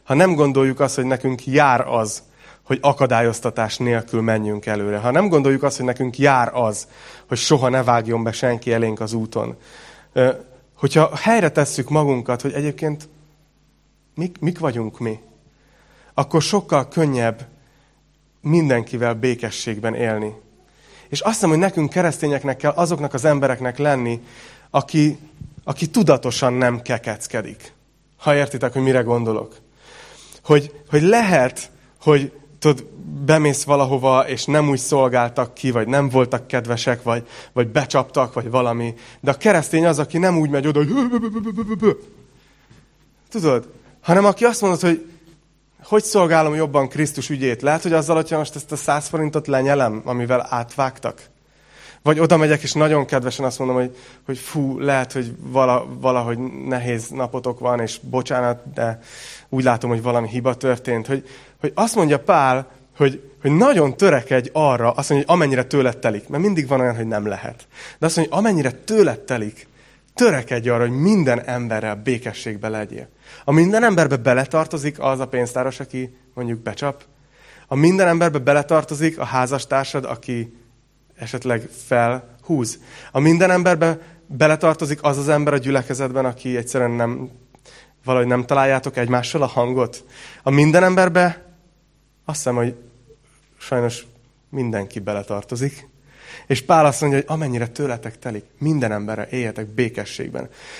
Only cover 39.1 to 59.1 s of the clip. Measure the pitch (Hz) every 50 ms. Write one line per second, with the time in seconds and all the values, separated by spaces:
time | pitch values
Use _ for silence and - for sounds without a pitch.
39.1 | - - - 131 135 - - 220 202 170 147 - - 160 165 170 160 135 147 -
40.1 | - 165 175 185 175 165 151 147 143 139 135 151 147 147 147 143 202 277 254 247
41.1 | 240 233 220 226 208 226 202 226 202 185 226 196 220 180 214 208 151 - - -
42.1 | - - - _ _ _ _ _ _ _ _ _ - - _ _ _ _ _ _
43.1 | _ _ _ _ - 226 165 156 131 120 117 - - - _ _ _ _ - -
44.1 | 170 190 202 202 190 - 233 240 226 - 214 196 180 160 180 175 170 165 - -
45.1 | - - _ _ _ _ _ _ _ _ _ _ _ _ - - 208 214 214 -
46.1 | - 208 180 160 165 160 156 156 151 156 160 147 135 147 135 127 - 143 151 147
47.1 | - - 127 - 151 135 131 131 120 113 131 143 151 165 - 170 165 160 151 143
48.1 | 170 160 156 156 165 156 151 147 - 147 - - 151 139 - - 143 147 147 -
49.1 | - 156 156 151 143 156 147 - 139 131 131 135 143 143 135 113 107 110 110 127
50.1 | 123 123 120 120 127 123 120 - - 120 117 120 - - 139 131 127 - - 117
51.1 | - - - _ _ _ _ _ _ _ _ _ _ - - - - _ - 147
52.1 | 156 151 165 165 180 160 156 151 151 147 - 139 - 156 151 156 156 147 135 -
53.1 | - 135 123 127 120 - 139 131 123 - 131 127 127 127 127 127 127 - - -
54.1 | - - _ - 135 127 - - - 156 143 135 131 131 139 139 139 135 127 123
55.1 | - 135 123 117 120 - - 135 127 131 131 127 123 127 - 135 127 127 127 131
56.1 | 127 123 120 117 120 117 127 131 123 135 135 135 131 123 120 123 120 113 110 -
57.1 | - 135 127 117 120 131 123 127 120 117 127 123 123 120 117 110 - - - 127
58.1 | 123 127 123 - 143 127 123 120 120 120 - - - - 117 113 113 113 - -